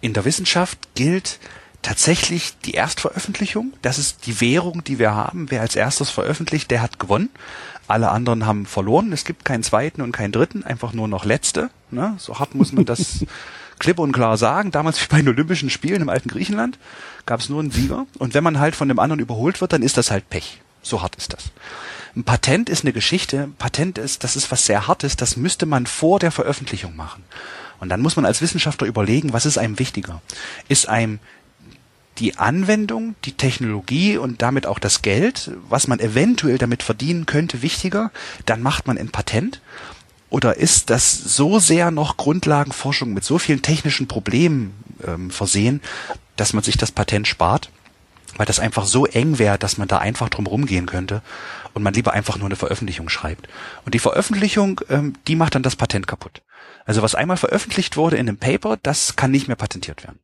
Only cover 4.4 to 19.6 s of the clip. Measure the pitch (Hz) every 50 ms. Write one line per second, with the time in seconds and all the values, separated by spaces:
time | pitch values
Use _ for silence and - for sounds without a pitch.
4.4 | 120 120 131 170 175 180 165 170 160 - 139 117 117 107 104 104 107 - - 180
5.4 | 165 135 143 120 110 113 - - 104 123 143 - - - - - - - 139 -
6.4 | 170 160 - 160 - - 123 117 117 120 - - 117 95 101 110 185 254 - -
7.4 | - - - - - - - - - - 101 110 113 110 - 110 120 123 117 113
8.4 | 113 110 107 104 101 - - - 95 101 113 156 208 226 175 147 - - 165 _
9.4 | - - 135 117 113 - - 107 123 151 - - 139 117 120 - 110 101 107 113
10.4 | 120 - - 208 - - 131 117 - 113 107 113 110 107 104 92 - 107 98 -
11.4 | - - - - - 254 _ _ _ _ - 123 165 208 220 185 - - - -
12.4 | 143 - - 139 - - - 131 95 - 117 - 175 - - - - - - -
13.4 | - - - - - - - - - - 180 170 165 143 131 123 123 113 110 107
14.4 | 113 113 135 175 208 196 160 147 151 160 160 - - - - 151 151 139 120 117
15.4 | 156 160 185 151 - 135 - - - 147 185 202 156 - 87 123 - 120 - 110
16.4 | 190 185 208 208 - 247 254 - - - - - - - - - - - 117 120
17.4 | 120 - 143 147 156 147 117 - 123 - - - 269 - _ - - 123 113 143
18.4 | 160 170 156 139 143 156 160 - 151 139 - - 92 139 156 151 139 120 120 107
19.4 | 117 156 190 -